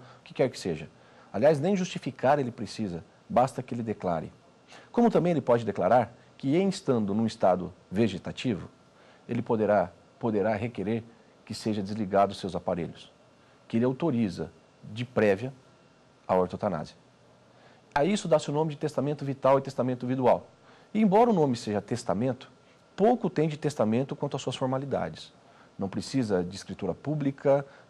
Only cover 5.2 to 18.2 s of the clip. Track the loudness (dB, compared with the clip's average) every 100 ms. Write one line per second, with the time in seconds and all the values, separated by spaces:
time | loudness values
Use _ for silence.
5.2 | 2 0 2 2 2 -2 4 4 2 -4
6.2 | -20 -8 0 2 2 0 0 0 0 0
7.2 | -2 2 2 2 0 -12 _ 0 0 -2
8.2 | -8 -6 -4 -4 -8 -18 _ _ -20 _
9.2 | -8 -6 -2 0 4 4 2 -6 _ _
10.2 | -2 0 0 0 -4 -4 -4 -4 -6 -18
11.2 | _ _ -12 -6 -4 -4 -4 -6 0 2
12.2 | 2 0 -8 -6 -4 -4 -6 -10 -20 _
13.2 | _ _ _ _ -4 0 0 0 -2 0
14.2 | -2 -4 -10 -12 _ _ -14 -10 -4 2
15.2 | 4 2 -2 -12 _ _ _ _ _ _
16.2 | 0 2 2 -2 -4 -4 -6 -16 _ _
17.2 | _ _ _ _ -20 -20 _ 0 2 0